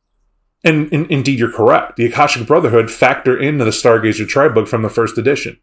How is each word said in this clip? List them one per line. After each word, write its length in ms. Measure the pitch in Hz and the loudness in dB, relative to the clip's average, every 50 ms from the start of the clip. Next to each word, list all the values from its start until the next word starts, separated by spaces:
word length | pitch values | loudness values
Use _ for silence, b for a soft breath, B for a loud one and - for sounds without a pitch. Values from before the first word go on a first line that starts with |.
| _ _ _ _ _ _ _ _ _ _ _ _ - | _ _ _ _ _ _ _ _ _ _ _ _ 0
And, 300 | 170 156 151 143 151 156 | 0 0 0 0 -2 -2
and 160 | 147 165 - | -2 -2 -2
indeed, 300 | 165 135 120 143 139 120 | -2 -2 -2 -2 -2 0
you're 120 | 120 - | -2 -2
correct. 440 | - - 107 120 156 - - - - | 0 2 2 4 4 2 0 -4 -4
The 100 | - 117 | -4 -4
Akashic 400 | 120 - 143 147 143 - 123 113 | -2 0 0 0 0 0 -2 -2
Brotherhood 460 | - 147 175 160 123 113 117 113 113 | 0 2 2 2 2 2 2 2 0
factor 440 | - - 139 123 139 - - 131 127 | 0 0 0 0 0 0 0 0 0
into 300 | - 135 147 151 143 120 | 0 0 -2 -2 0 0
the 60 | 110 | -2
Stargazer 560 | - - - 123 113 113 110 110 104 - 107 | 0 2 2 4 4 4 2 0 -2 -2 -4
Tribe 260 | 92 - 135 147 151 113 | -2 0 2 2 2 2
book 140 | 113 107 | 0 -2
from 160 | - - 113 110 | -2 -2 -4 -4
the 80 | 104 | -2
first 260 | - 117 113 104 - | -2 -2 -2 -2 -2
edition. 400 | 117 110 135 147 135 - - - _ | -2 -2 -2 -2 -2 -4 -10 -14 _